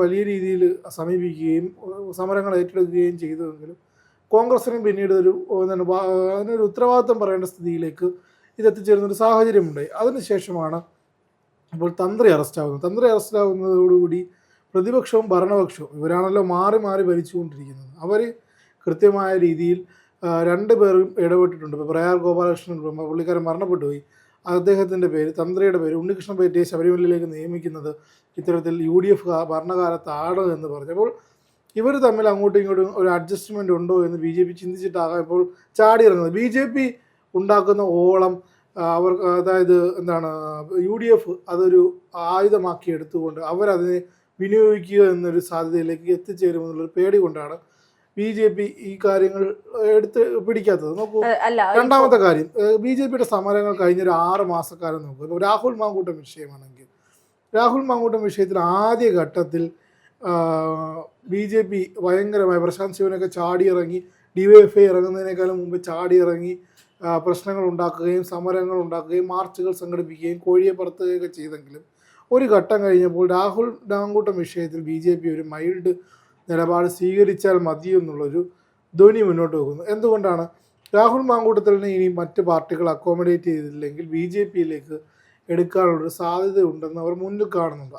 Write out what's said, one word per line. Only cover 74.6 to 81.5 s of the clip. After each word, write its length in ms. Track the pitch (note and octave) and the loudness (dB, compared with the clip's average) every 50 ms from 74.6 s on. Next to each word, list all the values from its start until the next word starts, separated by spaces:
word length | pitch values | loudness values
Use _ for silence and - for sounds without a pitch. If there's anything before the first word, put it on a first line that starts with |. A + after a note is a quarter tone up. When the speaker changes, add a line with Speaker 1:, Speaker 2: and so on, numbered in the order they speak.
| E3+ D#3+ D#3 E3 D#3+ D3+ | -8 -8 -8 -10 -8 -8
Speaker 1:
ബി 80 | D#3+ D#3+ D#3+ | -8 -2 0
ജെ 80 | F3+ F3 D#3+ | 0 0 0
പി 60 | D#3+ E3 D#3 | -2 -4 -6
ഒരു 80 | D#3 D#3+ D#3 D3+ | -6 -8 -10 -10
മൈൽഡ് 380 | D#3 D#3+ F3 F#3 F#3 F3 F#3 F3+ F3+ - _ _ _ _ _ _ _ _ - | -6 -4 -4 -4 -2 -2 -4 -4 -4 -8 _ _ _ _ _ _ _ _ -6
നിലപാട് 380 | E3+ E3 E3+ E3 F3 F3 F3 F3 F3 | -2 -2 0 0 2 0 0 0 -2
സ്വീകരിച്ചാൽ 640 | - F3 F3+ F#3+ G3 G3+ G3 G3 F#3 - G3 F#3+ F3+ E3+ E3 | -2 -2 -2 2 4 4 4 2 0 2 2 2 2 2 0
മതി 220 | D#3 D3+ D#3+ F#3 F#3 F3+ | -4 -6 -4 0 0 0
എന്നുള്ളൊരു 420 | E3+ D#3+ D3+ D3 D3 C#3+ C#3 E3+ F3+ F3+ - _ _ _ _ _ _ _ - E3 | 0 0 -6 -6 -6 -4 -4 -4 -4 -4 -10 _ _ _ _ _ _ _ 2 6
ധ്വനി 220 | G3 G#3 A3 A3+ A3 F#3+ | 6 8 8 6 2 2
മുന്നോട്ട് 280 | F3 E3 E3+ D#3+ D#3+ D#3 | 2 0 0 -2 -2 -2
വെക്കുന്നു. 260 | C#3+ C3+ C#3+ D3+ E3+ F#3+ G#3 | -4 -4 -6 -8 -6 -6 -4
എന്തുകൊണ്ടാണ്? 500 | A3 A3 A#3 A3 G#3+ G3 F#3+ F3 E3 E3+ E3+ - _ _ _ _ _ _ - - | -2 0 2 2 2 2 0 -2 -2 -4 -6 -10 _ _ _ _ _ _ 0 4
രാഹുൽ 280 | G3+ A3 A#3 B3 C4 C4+ B3+ | 4 6 6 4 2 2 2
മാങ്കൂട്ടത്തിലിനെ 600 | A#3+ A#3 A3+ A3 | 0 2 2 2